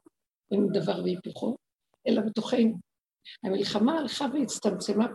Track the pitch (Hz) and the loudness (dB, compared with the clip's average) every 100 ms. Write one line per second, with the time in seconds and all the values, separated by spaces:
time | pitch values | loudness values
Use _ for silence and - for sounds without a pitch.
0 | - _ _ _ - 196 202 196 165 175 | -20 _ _ _ -2 2 2 2 0 0
1 | 180 180 - - 208 262 _ _ _ _ | -2 -2 -6 -6 -4 -4 _ _ _ _
2 | - 226 214 214 - 240 226 180 - _ | 0 2 0 -2 0 4 4 2 -8 _
3 | _ _ - - 190 196 202 208 233 320 | _ _ -20 -8 -2 -2 0 2 2 2
4 | 269 - 277 285 269 - 208 180 - 202 | -2 -2 -2 0 -2 -2 -2 -2 0 0
5 | 240 | 0